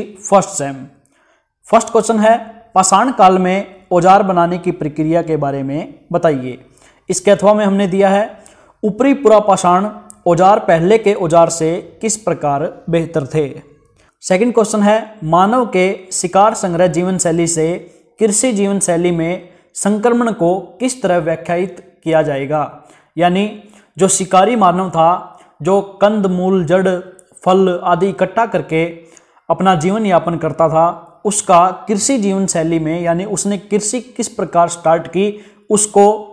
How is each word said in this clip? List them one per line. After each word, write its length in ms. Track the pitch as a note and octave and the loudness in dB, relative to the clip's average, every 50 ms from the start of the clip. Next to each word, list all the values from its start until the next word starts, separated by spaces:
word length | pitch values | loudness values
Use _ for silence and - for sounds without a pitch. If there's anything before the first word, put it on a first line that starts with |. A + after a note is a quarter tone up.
| G#3 - - - | -2 -6 -12 -14
फर्स्ट 280 | - - G3 F#3+ - - | -4 0 0 0 0 0
सेम। 260 | - - C#3 C#3 C#3 C3 - - _ _ _ _ _ _ _ _ _ _ _ _ _ _ _ | -6 -8 -8 -8 -10 -12 -16 -20 _ _ _ _ _ _ _ _ _ _ _ _ _ _ _
फर्स्ट 220 | - - A3+ - - | 0 0 0 0 0
क्वेश्चन 300 | - A3+ G#3+ - A3+ G#3+ | 0 0 0 0 0 2
है, 180 | G#3+ A3 A3+ - - - - - - _ - | 4 4 2 2 0 -8 -20 -20 -10 _ 0
पाषाण 360 | F#3 F#3 - F#3+ G3 A#3+ C4+ | 0 2 2 2 2 2 2
काल 260 | B3 A3+ G3 F#3 F#3+ | 2 4 4 6 6
में 480 | F#3 F3+ F3+ F#3 G3 G3+ - - - _ - | 4 2 0 -2 -4 -6 -8 -14 -16 _ -2
औजार 320 | F3+ F3 E3+ F#3+ F#3+ G3+ G3+ | 0 4 4 6 6 4 4
बनाने 340 | F#3+ F#3 F3 E3+ E3+ F3+ | 2 0 0 0 0 -2
की 140 | F3 F3+ F3+ E3+ | -4 -4 -6 -4
प्रक्रिया 480 | - D#3 D3 D3 D#3+ D#3 D#3 E3 E3+ | -4 -6 -6 -4 -4 -2 0 0 0
के 160 | E3 D#3+ D#3 | 0 -2 -2
बारे 240 | D3 C#3+ C#3 C#3 C#3 C3+ | -2 -2 -4 -4 -4 -6
में 300 | C3+ C#3 D#3+ G#3 - - - _ - | -6 -6 -6 -8 -10 -14 -20 _ -6
बताइए। 460 | - - - E3 C#3+ C3 B2 B2+ A#2+ - - _ _ _ _ _ _ _ _ - | -2 0 0 0 0 -2 -4 -10 -12 -14 -18 _ _ _ _ _ _ _ _ -8
इसके 220 | F3+ - - G#3 | -8 -2 2 2
अथवा 220 | G3+ - F#3 G#3 G#3+ | 2 4 4 4 4
में 100 | G#3+ G#3+ | 4 2
हमने 220 | G3 G3 G3 G3+ | 0 0 0 0
दिया 220 | F3+ F#3 G3 G3 F#3+ | 0 0 2 2 2
है, 300 | G3 G3+ A3 - - - - - _ _ _ _ _ _ - | 2 0 -2 -4 -8 -16 -20 -20 _ _ _ _ _ _ -6
ऊपरी 300 | G#3 G#3 G#3+ B3 C#4 C4+ | -4 0 0 2 2 2
पुरा 240 | C#4 C#4 G#3+ A3 G#3 | 4 4 6 6 6
पाषाण 460 | G#3 G#3 F#3+ F#3 - F3 F3+ F#3 G3+ G#3+ - - - - - _ - | 6 4 2 2 2 2 2 2 0 -2 -8 -12 -20 -20 -16 _ -2
औजार 320 | F3 E3+ D#3 F#3 F#3+ G#3+ A3 | 0 2 4 4 4 4 2
पहले 380 | - - E3+ D#3+ E3 F#3 A3 | 2 0 0 2 4 2 2
के 160 | A3 A3 G3 G3+ | 2 2 0 0
औजार 340 | G3+ F#3 D#3 E3 E3+ E3+ E3 | 0 0 2 4 4 4 4
से 480 | - - D#3+ D#3+ E3+ F#3+ - - - - | 2 -2 -2 -2 -2 -4 -8 -12 -12 -8
किस 160 | A3 A3 - | -6 -6 -6
प्रकार 480 | - - - D#3 C3+ D3+ C#3+ C#3 C#3 D#3 - - - - - | -4 -4 -6 -4 -4 -2 -4 -2 -2 -4 -6 -8 -10 -6 -4
बेहतर 380 | E3 E3 D#3+ D#3+ - D#3+ C#3 | -2 -2 -2 -2 -4 -6 -4
थे। 200 | B2+ - D#3 D3 B2+ - - - _ _ _ _ _ _ _ _ _ _ _ - | -4 -2 -4 -4 -4 -6 -14 -20 _ _ _ _ _ _ _ _ _ _ _ -4
सेकंड 300 | - F#3 F#3 A#3 B3 - | -2 0 0 0 0 2
क्वेश्चन 300 | A#3 G#3+ G#3+ A3 G#3+ G3+ | 0 0 0 0 0 2
है, 320 | G#3 G#3+ A3 - - - - E3 | 2 2 2 -2 -6 -14 -10 -4
मानव 400 | D#3 E3 F3 F#3+ G#3 A#3+ C4 A#3+ | 0 2 2 2 2 2 0 0
के 440 | G3+ - F#3 F3+ F#3+ F#3+ - - - - | 0 0 0 0 0 -2 -6 -10 -10 -8
शिकार 400 | - - F3 - F#3+ G3+ A3 A3 | -8 -4 -2 2 2 2 2 0
संग्रह 320 | - G3+ F3+ E3+ E3+ F#3 F3 | -2 -4 -2 0 0 0 0
जीवन 280 | D3+ E3+ F3+ F#3 F#3 | 0 0 -2 -2 -2
शैली 300 | F3 - E3+ D#3+ E3+ E3+ | -2 -2 -2 0 0 -2
से 300 | E3 - D#3 D#3 E3 F3+ - - - _ _ _ _ _ - | -2 -2 -2 -2 -2 -4 -6 -10 -16 _ _ _ _ _ -2
कृषि 320 | G#3+ A#3 G3+ - C4 C4 A3 | 0 0 0 0 0 0 0
जीवन 260 | G3 G3+ G3 G3+ F#3+ | 0 0 0 -2 -2
शैली 300 | - - E3+ E3 F3 F3+ | -2 -2 0 0 0 0
में 380 | F3 E3 D#3+ E3+ F3+ F3+ F3 - _ _ _ _ - | 0 -2 -2 -4 -6 -8 -10 -16 _ _ _ _ -10
संक्रमण 560 | - - G3 G#3+ G#3 G#3+ A#3+ A#3+ A#3+ A#3+ A3+ G3+ | -4 -2 -2 0 0 0 0 0 0 0 -2 -2
को 260 | - E3+ E3+ F#3 G3 F3+ - - - | 0 0 0 0 -2 -6 -12 -10 -6
किस 220 | A#3+ C4 - - | -6 -6 -4 -4
तरह 160 | - F#3 F3 F3 | -2 -2 -2 -2
व्याख्यायित 640 | D3+ E3 D#3+ D#3+ - - F3 F3 F#3+ F#3 - - - - _ _ - | -2 -4 -6 -6 -6 -4 -4 -4 -4 -6 -8 -14 -20 -20 _ _ -4
किया 180 | D#3+ D#3+ D#3 | 0 0 0
जाएगा। 640 | D#3 D3+ C#3 C3+ C#3 C3+ D3+ D3+ C#3 - - - - - - _ _ _ - | 0 0 -2 -6 -4 -4 -4 -4 -4 -6 -10 -16 -20 -20 -20 _ _ _ -4
यानी 320 | D#3+ E3+ F3+ F3+ F#3+ G#3 G#3+ G#3+ - - - _ _ _ _ _ | 0 0 0 2 0 -2 -4 -6 -12 -20 -20 _ _ _ _ _
जो 100 | D3 E3 D#3+ | -2 0 0
शिकारी 460 | - - F#3+ - F#3+ F#3 G3 A3 B3+ | 0 -2 -2 0 2 2 4 4 2
मानव 320 | A3+ G3 F3 F3 F#3 F#3+ F3+ | 2 2 2 2 0 -2 -4
था, 440 | E3 E3 D#3+ E3+ F3+ F#3+ - - - - _ _ _ - | 0 2 2 2 2 0 -4 -12 -20 -20 _ _ _ -6
जो 200 | C#3+ F3 G3 G3+ G3 G3 - - | -2 0 0 0 0 -4 -4 0
कंद 240 | G3 G#3 A3 G#3+ F#3+ | 0 0 2 0 -2
मूल, 360 | F#3+ F3+ F3+ F3+ F#3+ F#3+ F#3 E3+ | -2 -2 -2 0 0 0 0 0
जड़, 240 | C#3 F#3 F#3+ F#3 F#3+ F3+ F3+ F3+ - - - _ _ _ _ - | 0 0 0 2 0 -2 -4 -6 -10 -20 -20 _ _ _ _ 0
फल 360 | F#3 F#3+ F#3+ F#3+ F#3 F3 F3 - | 2 2 4 2 2 0 -2 -2
आदि 240 | F3 F3 E3 F#3+ G3 | -2 0 0 0 -2
इकट्ठा 360 | F3 - F#3 F#3 - A3+ A#3 | -2 -2 -4 -2 -2 -2 -2
करके 400 | G3+ F#3+ F3 - - D#3+ D#3+ E3 E3+ E3 E3 - - _ _ _ _ _ _ _ - | -2 -2 -4 -4 -4 -4 -2 -2 -4 -6 -12 -20 -20 _ _ _ _ _ _ _ -4
अपना 240 | E3 D#3+ F#3+ F#3+ F#3 | -2 0 2 0 2
जीवन 300 | D#3 D3 F#3 G3+ A3+ A3 | 2 0 -2 -2 -2 0
यापन 320 | G3 F3+ D#3+ - E3+ E3+ | 0 0 0 0 -2 -4
करता 300 | D#3 D#3+ D#3+ - - E3 D#3 | -4 -4 -4 -2 0 0 0
था, 520 | D#3 D#3+ E3+ F3 E3+ - - - _ _ - | 2 2 0 0 -2 -6 -12 -20 _ _ -6
उसका 440 | G#3 G3 - - - F3+ E3+ F3+ F#3 F#3 - - | -4 -4 -2 0 4 4 4 4 2 0 -4 -6
कृषि 300 | - G#3+ G3 - - C#4 | -6 -4 -2 -2 -2 -2
जीवन 280 | A#3+ G3+ G3+ F#3+ G3 F#3+ | 0 0 -2 -2 -2 -2
शैली 300 | F3+ - E3+ D#3+ E3 E3 D#3+ | -2 -2 -2 -2 -2 -2 -2
में, 200 | D#3 D#3 E3 F3 | -2 -4 -4 -4
यानी 220 | E3+ E3+ E3+ F3 G3 | -2 -2 -2 -2 -4
उसने 320 | G#3+ G3 - - G3+ G3+ G3 | -6 -6 -6 -4 -4 -4 -6
कृषि 400 | G#3 - G#3 G#3 G#3+ - B3+ B3+ | -4 -4 -4 -4 -2 -4 -6 -8
किस 260 | - - - - A#3 - | -8 -8 -8 -8 -8 -8
प्रकार 380 | - - F#3+ - - E3+ F3 E3+ | -8 -8 -6 -2 0 0 0 0
स्टार्ट 380 | - - - D#3+ E3 E3+ E3 | -2 -4 -2 0 0 0 -2
की, 320 | - - F#3 G3+ G#3 G#3 - - - _ _ _ - | -4 -4 -2 -2 -2 -4 -8 -14 -20 _ _ _ -2
उसको 420 | G#3+ G3+ - - - G3+ G3+ G#3 G#3 G#3 - - | -2 0 0 2 4 4 4 4 2 0 -6 -14